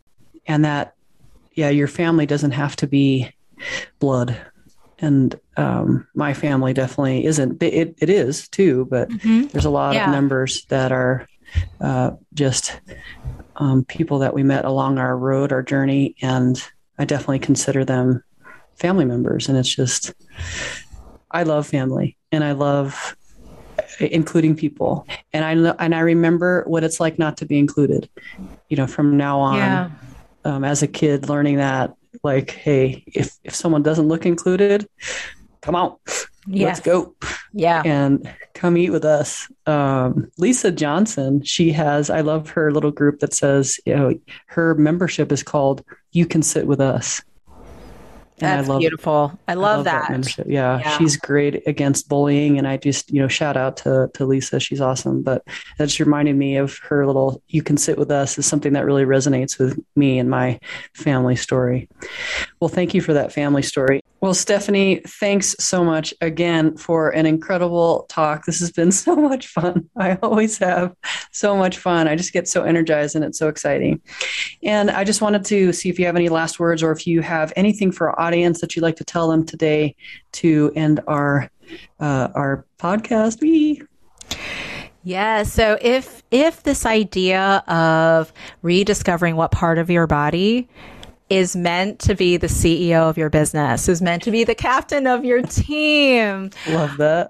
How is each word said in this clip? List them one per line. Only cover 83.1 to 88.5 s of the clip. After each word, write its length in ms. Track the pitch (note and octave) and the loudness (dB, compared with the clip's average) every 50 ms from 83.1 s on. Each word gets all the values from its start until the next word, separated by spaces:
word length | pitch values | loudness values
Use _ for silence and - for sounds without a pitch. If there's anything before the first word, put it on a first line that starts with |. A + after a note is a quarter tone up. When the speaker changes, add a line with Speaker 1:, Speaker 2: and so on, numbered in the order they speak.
| A#3+ A3 A3 A3+ A3 - | 0 0 0 0 -2 0
Speaker 1:
Wee. 400 | D4+ D#4 E4 D#4+ D4+ D4+ D4 - - - _ _ _ _ _ - - - - - - - - - - - - - - - - _ - | 2 2 4 4 4 2 0 -2 -6 -14 _ _ _ _ _ -20 -16 -14 -14 -12 -12 -12 -12 -12 -12 -12 -14 -14 -16 -18 -20 _ -10
Speaker 2:
Yeah. 400 | F3+ F3+ F#3+ G3+ A3 A3 G#3 G#3 | -8 -4 -2 0 0 0 0 -2
So 340 | G#3 - - A3+ G#3+ G#3+ - | -2 0 2 2 2 2 2
if, 400 | - A#3 B3 C4 B3+ - - - _ _ | 2 2 0 0 -2 -6 -14 -20 _ _
if 320 | - B3+ D4 E4 D#4+ - - | 2 2 2 2 0 -2 -2
this 220 | - C#4 - - | -2 -2 0 0
idea 800 | A#3+ A3 A3 G#3+ F#3 - F#3 F#3 F#3 F#3 F#3+ F#3+ G3 G3 G3 - - | 2 2 2 0 0 0 0 0 2 2 2 2 2 2 2 0 0
of 640 | F3 E3 E3 D#3+ D#3+ D#3+ E3 E3 E3 E3 D#3+ - - - - - | 0 2 4 4 4 4 4 4 4 4 2 0 -6 -16 -20 -20